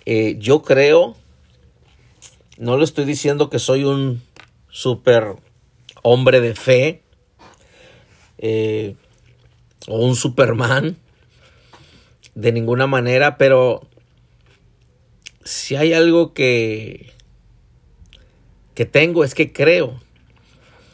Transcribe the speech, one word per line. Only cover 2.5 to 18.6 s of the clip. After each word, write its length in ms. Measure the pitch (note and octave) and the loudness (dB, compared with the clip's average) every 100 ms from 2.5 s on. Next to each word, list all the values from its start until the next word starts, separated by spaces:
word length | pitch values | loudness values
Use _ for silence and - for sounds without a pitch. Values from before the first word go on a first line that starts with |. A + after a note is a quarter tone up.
| - | -10
no 200 | A#2+ C3 | -4 -2
le 60 | |
estoy 220 | D#3 - C#3 | -2 -4 -6
diciendo 440 | C#3 C#3+ C#3+ D3 | -4 -4 -2 -4
que 100 | C3 | -4
soy 260 | - C3+ C#3 | -2 -2 -2
un 360 | C#3 C3+ A#2+ - - - _ _ | -2 -4 -6 -12 -20 -20 _ _
super 680 | - B2+ A#2+ B2+ A#2 G#2+ F#2 _ _ _ _ - - | -8 -6 0 2 2 0 -8 _ _ _ _ -20 -4
hombre 380 | A#2 B2 B2+ B2+ | 2 2 4 2
de 140 | A#2 G#2+ | 2 -4
fe, 480 | C3 B2+ D3+ E3+ _ _ _ _ - _ _ _ - _ _ _ _ - | 0 2 0 -6 _ _ _ _ -20 _ _ _ -20 _ _ _ _ -10
eh, 580 | A2 A2 A2 A2 G#2 - _ _ _ _ _ _ _ _ - | -4 -4 -4 -4 -8 -14 _ _ _ _ _ _ _ _ -8
o 180 | A2 B2 | -2 0
un 100 | B2 | 0
Superman, 840 | C#3+ B2 D3+ A2+ A#2+ C3+ D#3 F3+ _ _ _ _ _ _ _ - _ _ _ _ - A2 | -2 0 0 0 -2 -2 -4 -8 _ _ _ _ _ _ _ -20 _ _ _ _ -20 -6
de 160 | A#2 | -2
ninguna 360 | A#2 A2+ A#2+ C3+ | -2 -2 -2 0
manera, 500 | C3 A#2+ B2+ D3 C#3 | -2 0 0 0 2
pero 500 | C3+ C3 B2+ - - _ _ _ _ _ _ _ _ _ _ _ _ _ - - | 4 4 2 -2 -10 _ _ _ _ _ _ _ _ _ _ _ _ _ -20 -20
si 320 | - - - C3+ | -14 -12 -8 -2
hay 180 | D#3+ | 0
algo 400 | E3 E3+ E3+ E3+ | 4 4 4 0
que, 800 | - C3 A#2+ A2 A2 A2+ - - _ _ _ _ _ _ _ _ _ - - _ _ _ _ | 0 0 0 -2 -6 -12 -18 -20 _ _ _ _ _ _ _ _ _ -20 -20 _ _ _ _